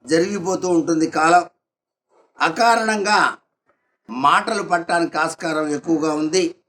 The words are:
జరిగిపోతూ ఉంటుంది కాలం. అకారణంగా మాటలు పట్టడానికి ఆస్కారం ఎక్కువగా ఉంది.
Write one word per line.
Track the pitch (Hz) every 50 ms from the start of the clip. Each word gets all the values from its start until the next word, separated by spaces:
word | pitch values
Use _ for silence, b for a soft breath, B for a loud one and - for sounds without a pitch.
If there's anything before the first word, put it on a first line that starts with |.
| _
జరిగిపోతూ | 123 156 165 175 202 208 196 170 190 190 175 180 180
ఉంటుంది | 175 165 151 170 170 160 160 160 -
కాలం. | 151 156 165 170 180 170 - _ _ _ _ _ _ _ _ _ _ _ _ _ _ _ _ _ -
అకారణంగా | 143 165 160 - 226 233 226 226 220 214 214 214 190 208 208 190 156 123 101 _ _ _ _ _ _ _ _ _ _ _ _ _ _ -
మాటలు | 113 127 135 143 165 196 208 220 226 202 190
పట్టడానికి | 156 180 170 165 - 175 170 170 156 -
ఆస్కారం | 156 156 160 160 - 185 165 156 156 156 151 147
ఎక్కువగా | 143 - 170 165 151 151 156 151 151
ఉంది. | 156 156 160 190 175 165 - _ _